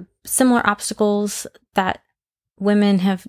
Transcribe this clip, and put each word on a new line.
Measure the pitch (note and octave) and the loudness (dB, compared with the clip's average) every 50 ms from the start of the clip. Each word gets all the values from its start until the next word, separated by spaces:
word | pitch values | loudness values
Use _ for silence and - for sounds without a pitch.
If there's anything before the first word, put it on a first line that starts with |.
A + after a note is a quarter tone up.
| F#3 - _ _ _ | -8 -14 _ _ _
similar | - - - B3+ B3+ A#3+ A#3+ - - | -8 -2 2 2 2 2 2 2 0
obstacles | G#3 - - - A3 - G#3+ G#3 G#3 G#3 G#3 G#3 - - - - - _ _ _ _ | -2 -2 -6 -8 -4 -2 0 0 0 0 -2 -4 -6 -8 -12 -14 -18 _ _ _ _
that | - F#3+ F#3 - - _ _ _ _ _ _ _ _ _ _ _ _ | -4 -2 -2 -6 -8 _ _ _ _ _ _ _ _ _ _ _ _
women | G3 G3+ G#3 G#3 G#3 G3+ G3 F#3+ | -2 0 2 4 4 4 2 2
have, | F3+ G3+ F#3+ F3+ - | 2 0 0 -2 -6